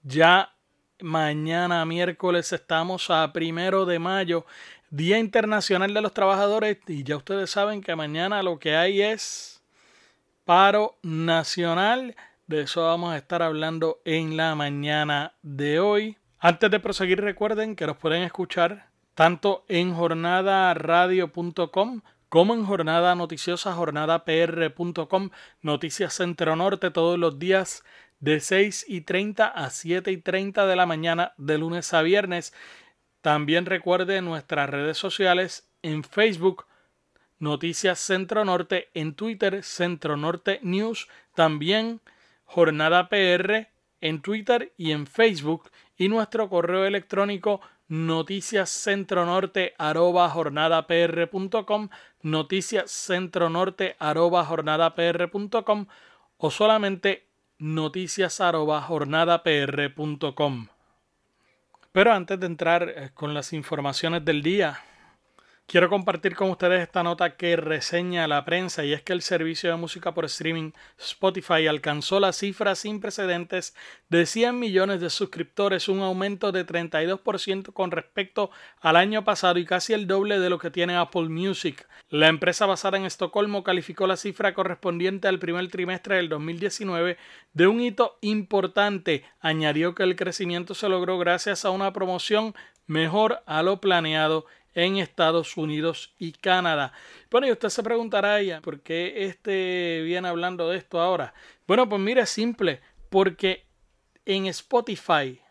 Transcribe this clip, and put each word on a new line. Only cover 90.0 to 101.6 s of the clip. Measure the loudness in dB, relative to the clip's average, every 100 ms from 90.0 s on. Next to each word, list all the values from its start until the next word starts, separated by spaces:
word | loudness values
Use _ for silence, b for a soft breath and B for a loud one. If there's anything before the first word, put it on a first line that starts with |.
el | -2 0
crecimiento | -4 -4 -4 -4 -6
se | -6 -2
logró | 0 -2 -2
gracias | 0 0 -2 -2 -2
a |
una | -2 -4
promoción | -2 -4 -4 0 0 -2 -10 B B -4
mejor | -2 0 2 2 0 -4
a | 0
lo | 0 0
planeado | 2 2 2 0 2 0 -4 b b
en | -2 0 0
Estados | -4 0 2 2 -2 -6
Unidos | -4 -2 -4 -4 -14 _
y | -12
Canadá. | -6 2 2 2 0 -2 B B B B
Bueno, | 0 2
y |
usted | 0 -2
se | -4
preguntará, | -2 -2 0 0 2 2
"Ya, | 0 -4
¿por | -10 -12
qué | -6 -4 -4 -4 -6
este | -6 -4 -2 -2 -2 -2 -2
viene | -2 -4 -2
hablando | -4 -4 -2 -4
de | -4
esto | -4 -2
ahora?". | 0 0 -4 B B B